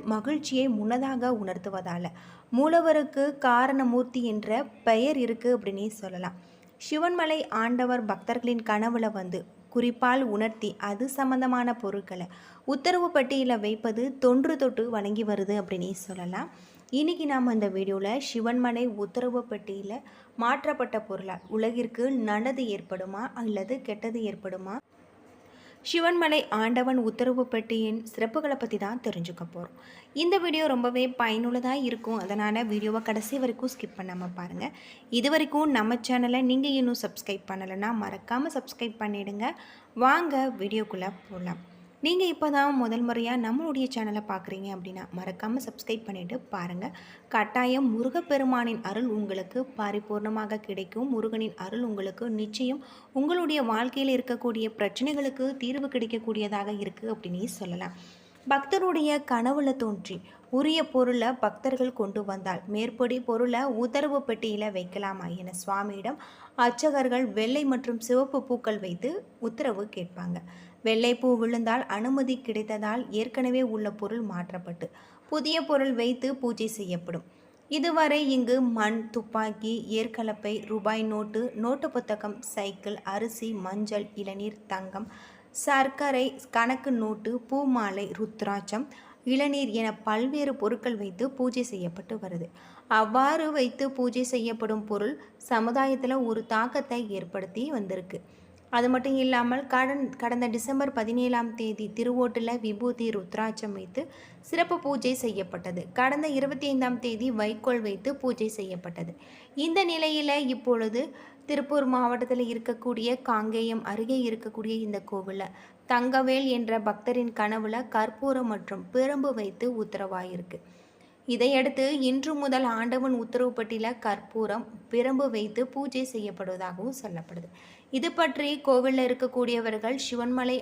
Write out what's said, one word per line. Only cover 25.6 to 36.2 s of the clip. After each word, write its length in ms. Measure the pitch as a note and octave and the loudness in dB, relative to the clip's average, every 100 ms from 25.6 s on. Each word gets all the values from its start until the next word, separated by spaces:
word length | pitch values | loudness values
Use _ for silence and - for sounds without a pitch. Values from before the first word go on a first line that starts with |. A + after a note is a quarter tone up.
| - - | -20 -14
சிவன்மலை 540 | - E4+ E4+ F4 D#4+ D4+ - | -2 4 4 4 4 4 2
ஆண்டவன் 460 | G#3+ A3+ B3 B3 B3+ | 0 2 4 4 2
உத்தரவு 400 | A3 A3 B3+ B3+ B3+ | 2 2 2 2 2
பெட்டியின் 520 | A3+ A3 A3+ A3 A3+ A3+ | -2 0 0 0 -2 -6
சிறப்புகளை 500 | - A3+ D4+ D4+ C4+ | -2 0 0 0 -2
பத்தி 180 | A#3 G#3 | -2 -2
தான் 240 | G3+ B3 | -4 -4
தெரிஞ்சுக்க 420 | A#3 F3+ E3+ F3 E3+ | -4 -4 -6 -8 -10
போறோம். 280 | F3 F3 - - - - C#4 | -10 -14 -16 -20 -20 -10 0
இந்த 180 | E4+ G4 | 4 4
வீடியோ 260 | F4 D#4 D#4 | 4 2 2
ரொம்பவே 360 | B3+ B3 B3 B3+ | 2 2 2 0
பயனுள்ளதா 600 | B3+ A#3 A3 A#3+ B3 B3 C#4 | 2 2 2 0 0 0 0
இருக்கும், 400 | B3 A3+ A3+ A3 | -2 -2 -4 -4
அதனால 400 | F#3 G#3 G#3+ A3 | -2 0 0 0
வீடியோவை 380 | A3+ G#3 G#3+ A3 | 0 0 0 0
கடைசி 400 | A3 G#3+ A3 C#4 | 0 -2 -2 -2
வரைக்கும் 300 | B3+ A#3 B3+ | -2 -2 -6
ஸ்கிப் 240 | - G#3 - | -6 -12 -10
பண்ணாம 320 | F#3 F3+ F3+ | -8 -6 -8
பாருங்க. 360 | F3+ F3+ F3+ A#3+ - - - - | -8 -10 -8 -8 -10 -20 -20 -2
இது 180 | A#3 C4 | 2 4
வரைக்கும் 460 | D#4 D4+ D4+ D4+ B3 | 4 4 4 4 4
நம்ம 240 | G#3+ A#3+ | 4 0
சேனலை 400 | A#3 B3 | 2 2